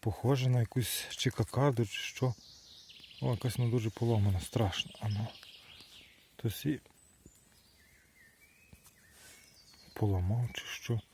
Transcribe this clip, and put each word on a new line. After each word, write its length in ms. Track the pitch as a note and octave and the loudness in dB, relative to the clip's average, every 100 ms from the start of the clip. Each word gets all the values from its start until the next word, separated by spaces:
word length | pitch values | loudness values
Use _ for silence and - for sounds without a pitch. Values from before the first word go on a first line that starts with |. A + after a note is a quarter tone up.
Похоже 480 | A#2 F2+ A#2 C3+ B2+ | -2 0 2 4 4
на 120 | B2 | 4
якусь 440 | A2+ - G#2+ - - | 2 0 0 -2 -6
чи 200 | - C3+ | -2 -2
кокарду, 560 | - A2 - C#3+ A#2 A2+ | 0 -2 4 2 4 0
чи 120 | - | -2
що. 360 | - - B2+ A#2 - - - - - - - - | -8 0 0 0 -12 -20 -20 -20 -20 -20 -20 -6
О, 100 | C3 | -2
якась 280 | A2+ B2+ - | 0 0 0
вона 120 | A#2+ | 2
дуже 200 | B2 A2 | 2 0
поломана, 500 | - A#2 A2+ G2+ F#2+ | 0 2 4 4 2
страшно. 520 | - - G#2 - - - | 0 0 2 0 -8 -6
А 80 | A2 | -4
ну. 180 | G2+ A2+ - - - - - - - - - _ - | -2 -4 -8 -20 -20 -20 -20 -20 -20 -20 -20 _ -6
Хтось 280 | A#2 - | -4 -2
її 160 | D3 C#3 - - _ _ - _ _ - _ _ - - _ _ - _ - _ - - - _ - - - - - - - - - | -2 -2 -6 -20 _ _ -20 _ _ -20 _ _ -20 -20 _ _ -20 _ -20 _ -20 -20 -20 _ -20 -20 -20 -20 -20 -20 -20 -20 -18
поламав 540 | - G#2+ F#2+ F2+ A2+ A#2+ | -2 2 2 2 2 0
чи 100 | - - | -4 -8
що. 340 | - - A#2 - | -10 -4 -4 -2